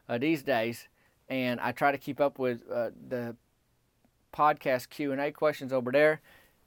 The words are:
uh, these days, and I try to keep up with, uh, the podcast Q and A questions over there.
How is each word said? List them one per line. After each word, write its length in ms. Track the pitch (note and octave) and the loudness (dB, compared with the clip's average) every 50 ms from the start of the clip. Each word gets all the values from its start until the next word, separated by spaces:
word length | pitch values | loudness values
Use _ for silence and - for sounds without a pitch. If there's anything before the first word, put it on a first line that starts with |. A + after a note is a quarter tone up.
| _ | _
uh, 100 | - A#2+ | -6 -4
these 240 | A#2+ C#3 D#3+ E3 C#3+ | 0 0 0 0 0
days, 460 | - C#3 B2+ A2+ A2+ A#2 A#2 - - - _ _ _ _ _ _ _ | 0 0 0 2 0 -2 -4 -6 -12 -20 _ _ _ _ _ _ _
and 320 | - C3 C3 B2+ B2 A#2+ - | -6 -4 -2 -2 -2 -2 -2
I 140 | - B2 B2 | -2 -4 -2
try 180 | - D3+ C#3+ | 0 2 0
to 60 | C#3 | 0
keep 240 | C3+ - D3 C#3 D3 | 0 -4 -6 -2 0
up 180 | C#3+ C#3 - - | 0 0 0 -2
with, 240 | C3 B2+ A#2+ A#2 - - | -2 -2 -2 -4 -6 -6
uh, 200 | G2+ A#2+ A#2 G2+ - - - B2+ | -4 -4 -4 -4 -6 -10 -12 -8
the 260 | C3 A#2+ A#2+ A#2+ A2+ - _ _ _ _ _ _ _ _ _ _ _ _ _ _ _ _ _ _ - | -8 -6 -6 -8 -10 -14 _ _ _ _ _ _ _ _ _ _ _ _ _ _ _ _ _ _ -2
podcast 560 | - D3 D3+ D3+ D3 - D3 B2+ B2+ - - | 2 2 2 2 2 0 0 0 0 -2 -6
Q 220 | - - D3 C#3 | -8 -4 -4 -2
and 100 | C3+ C#3 | -2 -2
A 100 | C#3+ D3+ | -2 -4
questions 400 | D3+ - D#3 D3+ C#3+ - C#3 B2+ | -2 0 0 0 0 -2 -4 -2
over 200 | C3+ C3 A#2+ B2+ | -2 -2 0 2
there. 300 | C3 C#3+ D3+ D#3 D#3 D#3 _ - - - _ _ _ _ _ | 4 6 6 6 4 2 _ -16 -20 -20 _ _ _ _ _